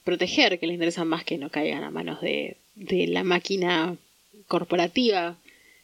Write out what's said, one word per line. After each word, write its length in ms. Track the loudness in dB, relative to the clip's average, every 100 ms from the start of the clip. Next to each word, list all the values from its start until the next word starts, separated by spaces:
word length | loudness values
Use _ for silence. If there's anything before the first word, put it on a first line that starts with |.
| -2
proteger, 540 | 0 2 4 4 4
que 80 | -2
le 60 |
interesan 340 | 0 0 0 0
más 160 | 0
que 140 | -2 -6
no 120 | -4
caigan 340 | -2 -2 -2
a 60 | -6
manos 300 | -6 -6 -4
de, 360 | -2 -2 -4 -10 _ -16
de 320 | -2 0 2
la 160 | 0
máquina 760 | 2 0 0 -2 0 0 0 -4 _ _ _ -18 -2
corporativa, 880 | -2 0 0 2 2 2 2 0 -6 -18 -20 -20 -20